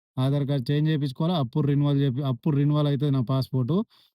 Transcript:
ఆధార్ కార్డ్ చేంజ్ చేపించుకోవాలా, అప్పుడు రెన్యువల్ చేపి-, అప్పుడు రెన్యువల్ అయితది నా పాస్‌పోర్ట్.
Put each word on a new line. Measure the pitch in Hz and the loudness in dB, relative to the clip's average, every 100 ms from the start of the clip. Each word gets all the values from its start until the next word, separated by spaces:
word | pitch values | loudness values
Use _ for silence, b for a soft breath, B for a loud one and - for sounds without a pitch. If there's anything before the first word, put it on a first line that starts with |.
| _ - | _ -4
ఆధార్ | 131 143 135 | 0 0 0
కార్డ్ | 143 120 | -2 0
చేంజ్ | 147 156 | 0 0
చేపించుకోవాలా, | 156 143 131 165 180 | 0 -2 -2 -2 0
అప్పుడు | 123 156 143 | -2 0 0
రెన్యువల్ | 143 143 139 | 2 2 2
చేపి-, | 139 127 139 | 0 0 -2
అప్పుడు | 123 165 143 | -2 0 2
రెన్యువల్ | 143 147 147 | 2 2 2
అయితది | 139 147 | 0 0
నా | 135 117 | 0 0
పాస్‌పోర్ట్. | 135 127 131 123 175 226 b b | -2 -2 -2 0 -2 -4 b b